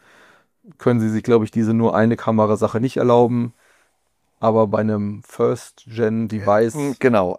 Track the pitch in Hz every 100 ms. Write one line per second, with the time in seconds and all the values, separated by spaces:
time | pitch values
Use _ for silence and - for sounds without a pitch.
0 | _ _ _ _ _ _ - - - 120
1 | 110 107 104 117 107 - 110 113 113 90
2 | 113 117 - 110 107 104 110 113 127 -
3 | 123 120 120 120 120 - _ _ _ _
4 | _ _ _ _ 113 110 110 107 107 107
5 | 101 104 - - 120 123 - _ - 110
6 | 110 113 113 107 101 104 117 147 143 127
7 | 131 113 90